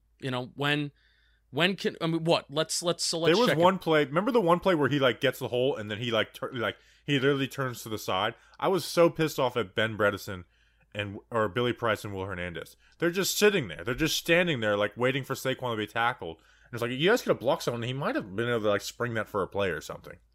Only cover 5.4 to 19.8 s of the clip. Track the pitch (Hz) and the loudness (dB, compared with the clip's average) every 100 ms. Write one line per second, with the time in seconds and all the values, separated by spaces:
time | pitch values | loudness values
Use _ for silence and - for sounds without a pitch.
5.4 | 120 123 131 131 104 104 120 110 104 - | -4 0 0 0 -6 -6 -2 0 0 -4
6.4 | 131 131 107 - _ _ - 143 135 139 | -8 -4 -4 -4 _ _ -2 2 2 2
7.4 | 131 - 131 117 113 107 - 95 107 - | -2 -4 -6 -6 -8 -8 -2 0 0 -4
8.4 | _ - 151 185 - - 170 160 160 - | _ -4 0 0 0 4 4 4 -2 0
9.4 | 127 120 98 - 110 104 101 98 - 92 | 0 0 -4 -2 -2 2 0 0 -8 -12
10.4 | 87 _ _ _ _ 104 104 101 - 117 | -14 _ _ _ _ -10 -8 -10 -6 -2
11.4 | 107 92 123 113 117 104 107 98 95 90 | 0 0 -2 0 0 -2 -4 -8 -8 -6
12.4 | 90 80 - - _ - 170 175 175 - | -8 -8 -12 -18 _ -4 -2 0 -2 4
13.4 | 208 196 110 78 92 123 156 - - 170 | 4 4 -4 -8 -6 -2 0 0 2 2
14.4 | 180 135 107 101 104 - 123 135 127 131 | 2 0 0 2 0 0 0 0 -4 -6
15.4 | 131 127 127 110 104 117 117 127 85 80 | -4 -4 -4 -4 -4 0 -2 -2 -8 -12
16.4 | _ _ - 120 120 127 165 247 - 151 | _ _ -12 -6 -4 0 2 2 2 0
17.4 | 113 165 - 117 117 131 175 285 107 95 | 0 0 -2 -4 -6 -4 -4 -4 -6 -4
18.4 | 120 120 104 101 - - 120 113 104 104 | -2 0 2 0 -2 -6 -4 -4 -4 -2
19.4 | 87 98 98 76 | -2 0 -2 -2